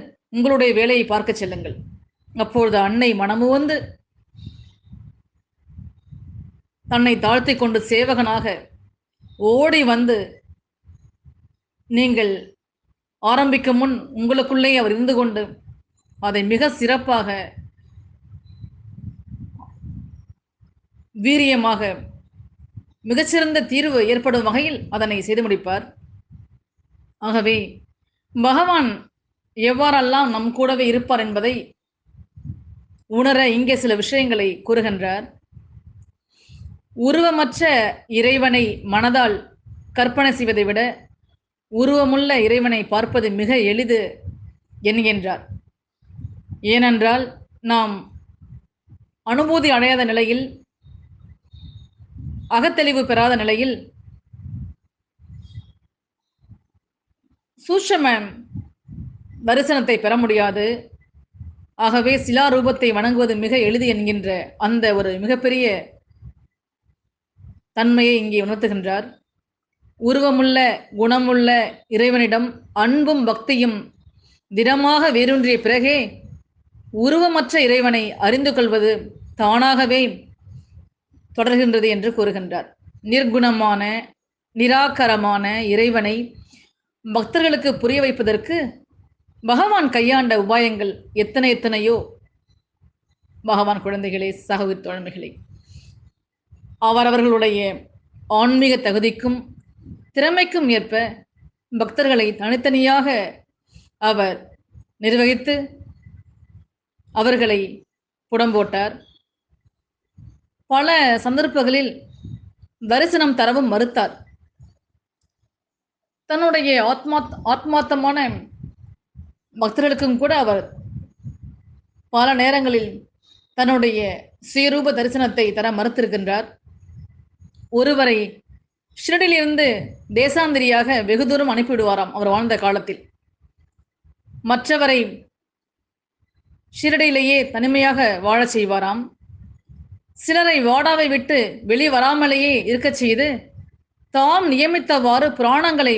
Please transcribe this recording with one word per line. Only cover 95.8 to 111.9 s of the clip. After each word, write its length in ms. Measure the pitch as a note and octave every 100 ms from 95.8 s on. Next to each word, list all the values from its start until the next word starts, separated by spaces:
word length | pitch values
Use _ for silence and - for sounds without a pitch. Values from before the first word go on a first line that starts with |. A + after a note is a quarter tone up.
| - - _ _ _ _ _ - - -
அவரவர்களுடைய 760 | A3 A#3 A#3+ A#3+ A#3+ A3+ A3 G3+ G3+ F#3 - _ _ - -
ஆன்மீக 480 | G#3+ A#3+ C4 C4+ B3+
தகுதிக்கும் 600 | G#3+ G#3 A3+ A3+ B3 B3 - - _ _ - - _
திறமைக்கும் 580 | C#4 D4+ F4+ F4+ F4 C4
ஏற்ப 560 | A3+ A3+ A3 A3+ A3+ _ _ - _ -
பக்தர்களை 640 | A#3 A3+ - C4+ A#3+ G#3+ G#3
தனித்தனியாக 720 | G#3 A#3+ C4+ C4 C4 C#4 C4+ A#3 F#3 - _ _ _ - _ -
அவர் 380 | G#3+ G#3 G3 F#3 - _ _ - - -
நிர்வகித்து 560 | A3 A#3+ A#3+ B3+ C4 C#4+ C#4 - - - - - - _ _ - _ _ _ _ _
அவர்களை 480 | A3 A3+ B3 A3+ G3+ F#3+ - _ _ _ _ -
புடம்போட்டார். 640 | A3+ A#3 G#3 G3+ G3 G#3+ A#3 _ _ _ _ _ _ _ _ _ _ _ - - _ _ _ -
பல 500 | C4+ D#4 D#4+ C4 A#3
சந்தர்ப்பங்களில் 720 | B3 C4+ D#4 D4 B3 C4+ B3+